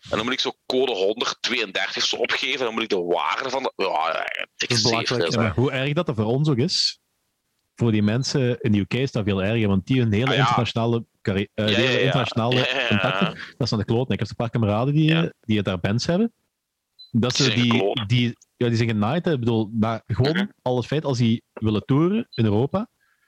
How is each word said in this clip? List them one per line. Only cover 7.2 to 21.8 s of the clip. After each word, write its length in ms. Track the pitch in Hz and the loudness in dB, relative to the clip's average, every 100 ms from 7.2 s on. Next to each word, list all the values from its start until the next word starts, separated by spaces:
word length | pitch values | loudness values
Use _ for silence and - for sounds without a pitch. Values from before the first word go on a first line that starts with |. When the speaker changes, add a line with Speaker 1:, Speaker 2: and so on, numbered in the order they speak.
| _ _ _ _ _ - | _ _ _ _ _ 0
Speaker 3:
voor 160 | 120 | 2
die 120 | 107 | 4
mensen 560 | 104 117 135 147 123 123 | 2 2 0 0 0 0
in 100 | 123 | 2
de 60 | 104 | 2
U 80 | 95 | 2
K 80 | |
is 180 | 120 135 | -2 -2
dat 120 | 127 104 | -2 -2
veel 180 | 98 | 0
erger, 240 | 95 113 104 | 0 2 2
want 180 | 98 - | 2 2
die 120 | 131 | 2
hun 120 | 117 | 2
hele 160 | 104 131 | 2 2
Speaker 1:
Ah, 60 | 95 | 2
ja. 40 | 113 | 2
Speaker 3:
internationale 580 | 117 117 117 117 117 113 _ | 2 0 0 0 -2 -4 _
carri-, 260 | - 98 - | -4 -2 -2
eh, 140 | - 107 | -2 0
Speaker 1:
Ja, 60 | 104 | 2
Speaker 3:
die 80 | |
Speaker 1:
ja, 60 | 131 | 2
Speaker 3:
hele 100 | 123 | 2
Speaker 1:
ja. 60 | 95 | 2
Speaker 3:
internationale 500 | 90 - - 117 127 | 0 0 0 0 2
Speaker 1:
Ja, 100 | 123 | 0
ja, 120 | 131 | 0
ja. 80 | 120 | 0
Speaker 3:
contacten, 500 | 104 92 95 98 - - - | 0 0 0 0 -2 -14 -6
dat 100 | - | -2
zijn 120 | 113 | -2
de 60 | 95 | 0
kloten. 280 | 117 131 | 0 0
Ik 60 | 98 | -2
heb 100 | 110 | -4
een 60 | - | -4
paar 140 | 117 | -4
kameraden 440 | 127 107 104 131 | 0 0 2 2
die, 160 | 147 156 | 4 4
Speaker 1:
Ja. 140 | 165 | 4
Speaker 3:
eh, 60 | 165 - | 0 -6
die 220 | - 107 | -2 0
daar 180 | 101 90 | 0 -2
bands 260 | 95 113 - | -2 -2 0
hebben. 280 | 175 233 - _ _ _ _ _ _ - | 0 0 -4 _ _ _ _ _ _ -4
Dat 240 | 117 120 123 | 0 0 2
Speaker 1:
Die 100 | 139 | 2
Speaker 3:
ze 60 | |
Speaker 1:
zijn 100 | 104 | 2
Speaker 3:
die, 100 | 120 | 2
Speaker 1:
gekloot. 380 | 113 98 113 104 | 2 2 -2 -2
Speaker 3:
die, 280 | 123 120 - _ _ | 0 0 -4 _ _
ja, 100 | 120 | -2
die 80 | 113 | 0
zijn 120 | 117 | 0
genaaid, 360 | 107 104 165 175 | 0 0 0 0
hè. 80 | |
Ik 60 | 147 | 0
bedoel, 300 | 117 113 107 113 | 0 0 0 0
maar 220 | 107 110 - | 0 -2 -4
gewoon 280 | - 131 165 | 0 0 0
Speaker 1:
Mhm. 100 | 202 - | -4 -4
Speaker 3:
al 160 | 127 127 | -4 -2
het 80 | 117 | -2
feit, 200 | 139 147 | -2 -2
als 120 | 123 | 2
die 260 | 117 113 - | 2 2 -4
willen 320 | - 107 107 | -4 -2 -2